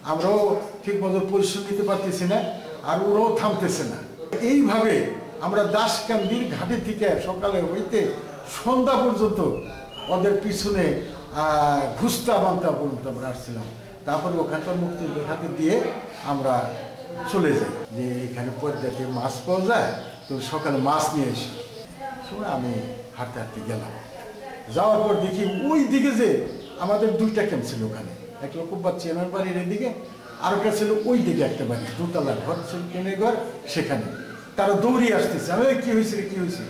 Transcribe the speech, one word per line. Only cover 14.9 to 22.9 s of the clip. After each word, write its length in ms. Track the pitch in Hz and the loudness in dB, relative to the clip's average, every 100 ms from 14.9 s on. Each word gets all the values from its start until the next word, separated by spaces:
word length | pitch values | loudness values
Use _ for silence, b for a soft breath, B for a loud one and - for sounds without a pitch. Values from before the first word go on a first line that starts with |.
| 170 160 147 147 | -2 -4 -4 -4
হাতে 220 | 160 165 143 | -4 -6 0
দিয়ে 240 | 156 208 - - - - 147 | 2 2 0 -6 -10 -10 -4
আমরা 480 | 139 131 120 113 - - - - - 170 | 0 2 2 0 -6 -10 -12 -12 -8 -2
চলে 220 | 190 160 | 2 4
যাই, 180 | - - - - 113 | 4 0 -4 -8 -6
যে 280 | 123 123 | -4 -4
এখানে 260 | 123 123 120 120 | -4 -6 -6 -4
পদ্মাতে 440 | 147 - 127 120 127 | -4 -2 -4 -4 -4
মাছ 260 | 127 - - - | -4 -4 -6 -2
পাওয়া 200 | 185 190 | 0 2
যায়, 280 | 233 190 - - - - | 2 2 -4 -10 -16 -8
তো 100 | 135 - | -6 -4
সকালে 260 | 156 151 135 | -4 0 2
মাছ 360 | 135 156 151 | 2 2 2
নিয়ে 140 | 156 127 | 0 0
এসো। 420 | 113 - - - - - - 269 - - | -2 -6 -10 -12 -14 -16 -12 -12 -10 -10
সময় 200 | 202 208 | -8 -4
আমি 240 | 131 123 110 - | -2 -2 -4 -6